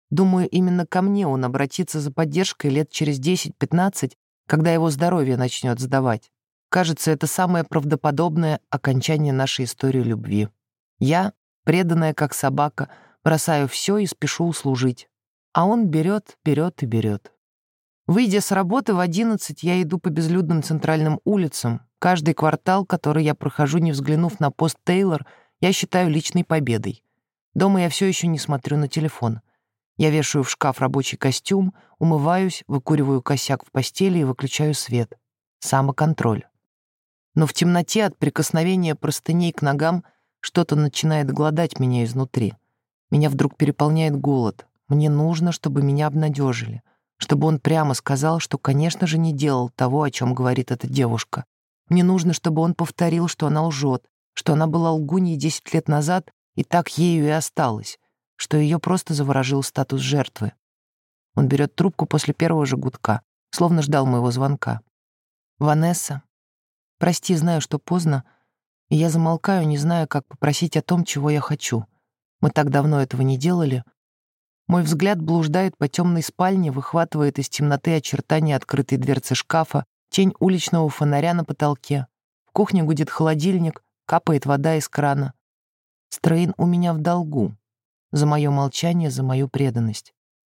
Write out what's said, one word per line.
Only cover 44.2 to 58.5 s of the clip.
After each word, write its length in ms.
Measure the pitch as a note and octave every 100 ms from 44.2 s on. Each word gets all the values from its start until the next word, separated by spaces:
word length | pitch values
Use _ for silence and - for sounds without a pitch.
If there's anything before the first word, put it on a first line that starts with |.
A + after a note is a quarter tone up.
| C#3 C#3 A2+ - - _ -
Мне 200 | C#3+ D3+
нужно, 440 | D3 D#3+ E3 F3
чтобы 280 | E3 D#3 C#3
меня 280 | C#3+ C#3+ D3+
обнадежили, 720 | D3 D#3 C#3 C3+ A#2 A2+ A2+ _ _ _ -
чтобы 280 | - C3+ D3+
он 140 | D#3
прямо 340 | - D#3+ D3+
сказал, 460 | C3+ - C#3 D3+ E3
что, 180 | - C#3+
конечно 480 | - C#3 E3 - F3
же, 100 | D#3+
не 160 | E3
делал 380 | C#3+ D3 C3 B2
того, 320 | - B2+ C#3
о 80 | D3
чем 240 | - B2
говорит 380 | B2+ B2+ B2 B2
эта 160 | B2 B2+
девушка. 560 | C3 B2 A#2 - - - _ _ _ -
Мне 140 | F3
нужно, 300 | F3+ F#3 E3+
чтобы 300 | D#3+ E3+ D#3
он 120 | E3
повторил, 540 | E3+ E3+ - E3+ E3 F3
что 180 | - D3+
она 180 | D3+
лжет, 400 | E3 C#3 C#3 B2+ _ _ _
что 200 | - -
она 120 | D3+ D#3+
была 240 | D#3+ E3+
лгуньей 460 | D#3+ C#3+ F#3 F3+ D#3
десять 360 | D3+ - -
лет 140 | E3 -
назад 460 | D3+ D3+ F3+ - _ _ -
и 80 |
так 340 | - F3 E3 -
ею 280 | F3 E3 D3
и 40 |
осталась, 680 | D#3 - - C#3 G#2+ G#2+ - _ _ _ -
что 200 | -